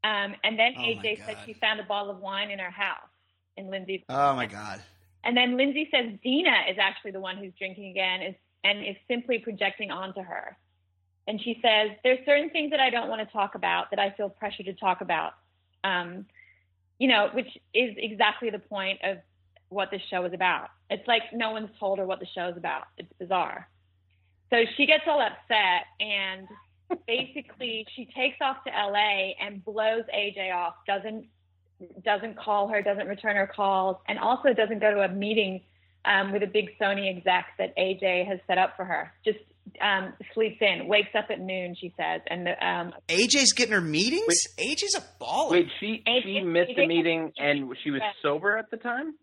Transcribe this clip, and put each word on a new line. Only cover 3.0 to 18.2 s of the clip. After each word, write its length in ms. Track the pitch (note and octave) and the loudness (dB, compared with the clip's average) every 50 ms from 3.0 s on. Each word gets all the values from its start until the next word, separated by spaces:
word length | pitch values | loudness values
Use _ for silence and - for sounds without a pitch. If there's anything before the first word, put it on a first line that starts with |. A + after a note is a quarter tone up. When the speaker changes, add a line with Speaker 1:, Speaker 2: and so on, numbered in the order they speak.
| - _ _ _ _ _ _ _ _ _ _ | -12 _ _ _ _ _ _ _ _ _ _
Speaker 1:
in 120 | - G3 F#3+ | -14 -10 -8
Lindsay's 320 | F#3+ G3 F#3 F3+ F#3+ F3 _ | -8 -8 -6 -6 -8 -8 _
Speaker 2:
Oh, 280 | - C3 C#3 C#3+ C#3+ C3+ | -4 0 4 4 4 4
my 100 | B2+ A#2+ | 2 -2
God. 340 | G#2+ F#2+ G#2 G#2+ G#2 F#2+ G#2+ - _ _ _ _ _ _ _ - | -4 -6 -10 -10 -10 -12 -12 -14 _ _ _ _ _ _ _ -4
Speaker 1:
And 120 | A#3 A#3+ | 0 2
then 220 | B3 B3 B3 B3 | 2 2 2 4
Lindsay 320 | B3 C4+ C#4 C4+ D4+ D#4 - | 2 2 2 2 -2 -4 0
says 280 | - C4+ A#3+ A3+ G3+ G3 - | 0 0 0 -2 -8 -6 -4
Dina 320 | B3+ B3+ D4 F#4 E4 A#3+ G3 - - | 0 0 2 4 4 4 4 2 0
is 80 | F#3 G3 | 0 0
actually 320 | G3 G3 F#3 - - G#3 | 0 0 0 -4 -12 -10
the 80 | F#3+ F#3+ | -10 -8
one 180 | F#3+ F#3 F#3 | -8 -8 -8
who's 160 | G3 G3+ F#3 F3+ | -10 -12 -14 -12
drinking 320 | _ G3 F#3+ F#3 G3 G3+ F#3+ | _ -10 -10 -10 -12 -14 -8
again 320 | F3+ G3 F#3 F#3 F#3 F#3 | -4 -2 0 0 0 -2
is, 140 | F3+ F#3+ F#3 _ _ _ _ _ - | -6 -8 -10 _ _ _ _ _ 0
and 220 | G3 G3+ G#3 G#3 | 0 0 2 -2
is 100 | G#3 G3 - _ | -8 -8 -10 _
simply 320 | - B3 A#3+ A#3+ - B3 A3+ | -4 -4 -2 0 -2 -2 -2
projecting 500 | A3+ A#3 G#3 G3 G3+ G3 - - G#3+ F#3+ | -2 -6 -4 -2 -2 -2 -2 -4 -8 -8
onto 320 | F3+ F3 F#3+ F#3+ F#3 G3 | -6 -8 -8 -8 -10 -10
her. 340 | F#3 E3+ E3 - - - - _ _ _ _ _ _ _ _ _ _ _ _ _ _ | -10 -8 -10 -10 -10 -10 -16 _ _ _ _ _ _ _ _ _ _ _ _ _ _
And 140 | - G#3+ G#3 | -6 -6 -4
she 180 | - A#3+ A3+ A#3 - | -4 -4 -4 2 4
says, 340 | A#3 G#3+ G#3+ G#3+ G#3 G#3 - - | 6 6 6 4 2 -2 0 4
"There's 200 | B3+ B3+ B3+ C4 | 4 4 4 4
certain 260 | D4 C#4+ C#4+ D4+ D#4+ | 4 4 4 4 2
things 180 | - E4 D4+ D4 | 0 -2 0 0
that 100 | D4+ C#4+ | 2 4
I 120 | C4 B3+ | 4 4
don't 180 | A#3 A#3+ A#3 - | 2 0 -2 -2
wanna 160 | A3+ A3 G#3+ | -4 -4 -6
talk 300 | - - A3 G3 G3+ - | -4 -2 -2 -2 -2 -2
about 340 | F#3+ F#3 F3 F3 F3 - - | -4 0 0 0 0 0 -2
that 80 | G3+ G3 | 0 0
I 120 | G3+ G3 | 0 0
feel 180 | G3 - G#3 G3 | 0 -4 -6 -6
pressure 320 | G3 _ A3 G3+ G3+ - G3 | -4 _ -8 -8 -8 -8 -10
to 100 | F#3+ F#3 | -10 -10
talk 280 | - A3 F#3+ F3+ - | -2 0 0 0 0
about." 320 | G3 F3+ E3+ D#3+ D#3+ D#3+ - _ _ _ _ _ _ _ _ _ - | 0 -2 -2 0 -2 -4 -6 _ _ _ _ _ _ _ _ _ -4
Um, 440 | G3 F#3 F3+ F3 F3 F3+ F#3+ G3 _ _ - - _ _ _ _ _ _ _ _ _ _ _ | -2 -2 -2 -2 -4 -10 -12 -14 _ _ -20 -20 _ _ _ _ _ _ _ _ _ _ _
you 80 | B3+ | 4
know, 220 | C4 A#3+ G#3 G#3 - - | 4 6 6 4 2 0
which 140 | C4 B3 - - - _ _ - | -2 -4 -4 -14 -20 _ _ 0
is 220 | G#3 B3+ A#3 G3+ | 0 0 0 -2
exactly 540 | - - A3 G#3+ G3 | -6 -8 -8 0 2